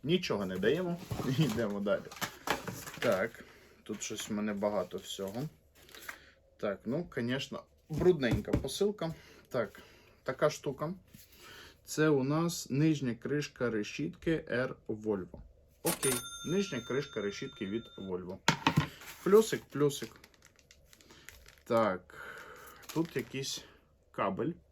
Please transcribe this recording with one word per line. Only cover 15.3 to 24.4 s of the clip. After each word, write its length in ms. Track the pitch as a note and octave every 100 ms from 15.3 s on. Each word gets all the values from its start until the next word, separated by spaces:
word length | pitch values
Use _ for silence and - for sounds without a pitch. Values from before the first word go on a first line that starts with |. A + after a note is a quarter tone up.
| - - - - _
Окей, 320 | - - C3+ B2 - - -
нижня 340 | F3 G3 C3
кришка 400 | A2 B2+ C#3+ -
решітки 460 | G2+ - C3+ - G2
від 160 | A2 A2+ -
Volvo. 380 | G2 F2+ F2+ F#2+ - - - - - - - -
Плюсик, 400 | - G3+ A3 C#3
плюсик. 460 | - C#3 D3 C#3 A2+ - - _ - _ _ - - - - - - - - -
Так, 360 | - A#2 G#2+ F#2 - - - - - - - - -
тут 220 | D3+ E3 C3+
якийсь 480 | A#2 C3+ C3+ - - - _ _ _
кабель. 400 | - G#2 F#2+